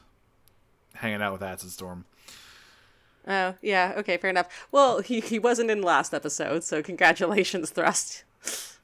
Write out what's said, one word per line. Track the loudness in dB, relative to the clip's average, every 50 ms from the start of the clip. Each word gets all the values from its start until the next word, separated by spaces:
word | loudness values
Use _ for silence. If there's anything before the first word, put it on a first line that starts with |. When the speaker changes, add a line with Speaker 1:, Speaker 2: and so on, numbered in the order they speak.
| _ _ _ _ _ _ _ _ _ _ _ _ _ _ _ _ _ _ -14
Speaker 1:
hanging | -8 -6 -6 -4 -4
out | -4 -4 -6
with | -6 -8
Acid | -10 -10 -10 -14 -14
Storm. | -14 -14 -14 -12 -12 -14 -16 _ _ _ _ -20 -20 -20 -20 -20 -20 -20 -20 -20 _ _ _ _ _ _ _ _ _ _ _ -4
Speaker 2:
Oh, | -2 0 0 -2 -4 -4
yeah. | -4 0 2 4 2 2 0 -2
Okay, | -2 -2 -2 0
fair | 0 0
enough. | 2 0 0 0 -4 -20 -8 0
Well, | 4 6 6 6 6 2
he, | 0 -2 -2 -4
he | -2 -2 -2 0
wasn't | 2 2 2 2 2 0
in | 0 0 2
last | 4 4 4 4 2
episode, | -2 -6 -6 -6 -6 -4 -4 -2 -2 -4 -4
so | -4 -4 -4
congratulations, | -4 -4 0 4 6 6 6 4 2 0 2 0 0 0 -2 -4 -6 -6
Thrust. | -4 0 0 2 2 0 -2 -6 -10 -16 -18 _ _ _ -12 -10 -10 -10 -10 -14 -18 -20